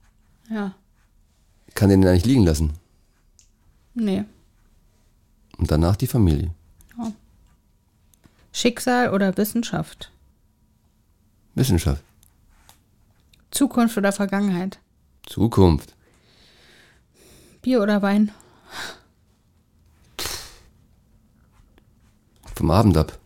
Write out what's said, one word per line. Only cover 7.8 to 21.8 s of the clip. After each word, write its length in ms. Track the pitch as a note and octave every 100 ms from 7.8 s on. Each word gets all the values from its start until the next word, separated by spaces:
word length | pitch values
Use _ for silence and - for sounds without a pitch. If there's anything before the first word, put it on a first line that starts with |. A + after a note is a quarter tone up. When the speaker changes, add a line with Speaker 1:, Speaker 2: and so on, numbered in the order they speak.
| _ _ _ _ _ _ _
Speaker 1:
Schicksal 640 | - B3 A#3+ - B3 A#3+
oder 240 | G3 G3 F#3
Wissenschaft? 720 | G#3 A#3 A#3+ D#3+ D#3+ - - _ _ _ _ _ _ _ _ _ _ _ _ _ _ -
Speaker 2:
Wissenschaft. 480 | B2+ F2 - C#2 _ _ _ _ _ _ _ - _ _ _ _ _ _ _
Speaker 1:
Zukunft 460 | - C#4 - A#3 A3+
oder 140 | G3
Vergangenheit? 680 | G3 G3+ G3 G3+ F3 F#3+ - _ _ _ _ -
Speaker 2:
Zukunft. 680 | - G#2+ A#2 F2+ C#2+ - _ _ _ _ _ _ _ _ _ _ _ _ _ _ - - _
Speaker 1:
Bier 200 | - B3+
oder 200 | G3+ G#3
Wein? 300 | G3 G3+ G#3+ - _ _ - - - - _ _ _ _ _ _ _ _ _ _ _ - - - - - - _ _ _ _ _ _ _ _ _ _ _